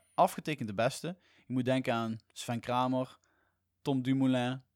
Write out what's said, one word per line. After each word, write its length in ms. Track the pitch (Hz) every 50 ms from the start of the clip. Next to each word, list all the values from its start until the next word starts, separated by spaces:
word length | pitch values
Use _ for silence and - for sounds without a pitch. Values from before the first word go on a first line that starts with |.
| _ _ _
afgetekend 540 | - 170 190 - - - 160 151 - 120 104
de 60 | 101
beste. 420 | 101 113 135 - - - 156 185 - _ _ _ _ _
Je 60 | -
moet 120 | 123 127 120
denken 280 | 123 131 131 127 131 120
aan 220 | 117 117 113 110 110 - _
Sven 280 | _ - - - 120 117
Kramer, 580 | - - 123 123 127 127 131 127 131 - - _ _ _ _ _ _ _ _ _ _ _ _ _
Tom 200 | - 147 139 131
Dumoulin, 600 | 123 131 135 135 135 131 127 123 123 123 131 131 - _ _